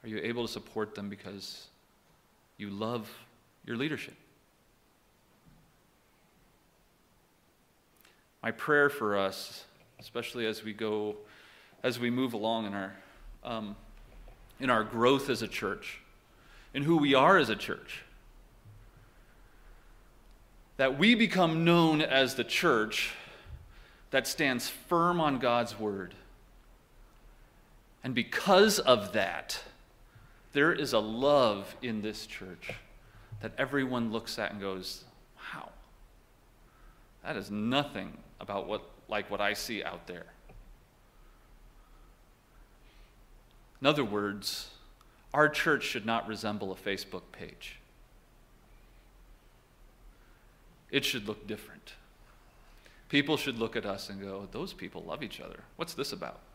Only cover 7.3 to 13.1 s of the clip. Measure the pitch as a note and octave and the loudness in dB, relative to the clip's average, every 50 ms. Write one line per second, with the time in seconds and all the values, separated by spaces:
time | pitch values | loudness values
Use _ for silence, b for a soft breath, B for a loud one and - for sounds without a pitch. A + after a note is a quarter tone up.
7.3 | _ _ _ _ _ _ _ _ _ _ _ _ _ b b b b b b b | _ _ _ _ _ _ _ _ _ _ _ _ _ b b b b b b b
8.3 | _ _ - A2+ A2+ - - - D3+ D3 C#3+ C#3+ C#3+ - A2+ G#2 G2+ G2 G2 F#2+ | _ _ -6 -4 -4 -4 0 2 4 6 6 4 2 0 0 0 2 2 2 0
9.3 | F#2 - - - - - - - _ _ - _ _ - - - - A#2+ A2+ - | -2 -4 -12 -14 -14 -18 -20 -20 _ _ -20 _ _ -20 -20 -10 -10 -8 -8 -8
10.3 | - B2 A2+ A2 A2 - - A2 G#2 G#2 A2 A2 G#2+ G#2+ G#2+ G#2+ G#2 - B B | -6 -2 -2 -2 -2 -4 -8 -10 -8 -4 -4 -2 -2 -2 -2 -4 -6 -8 B B
11.3 | B B B B B B B B B B - B2+ A#2+ A#2 A#2+ A#2+ A#2+ B2+ C3 B2+ | B B B B B B B B B B -4 -2 -2 0 -2 -2 0 0 -2 -2
12.3 | A#2 G#2+ G#2 A2+ A2+ A2+ A2 G#2 G2 G2+ F#2+ F#2+ - B B B | -2 -2 -2 0 -2 -2 -4 -4 -6 -6 -8 -8 -10 B B B